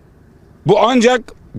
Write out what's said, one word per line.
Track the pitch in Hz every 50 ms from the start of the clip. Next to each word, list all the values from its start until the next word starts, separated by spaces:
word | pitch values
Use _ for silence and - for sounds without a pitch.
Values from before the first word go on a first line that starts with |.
| _ _ _ _ _ _ _ _ _ - - _ -
Bu | 147 202 -
ancak | 202 233 262 247 214 247 254 240 - - - - - - -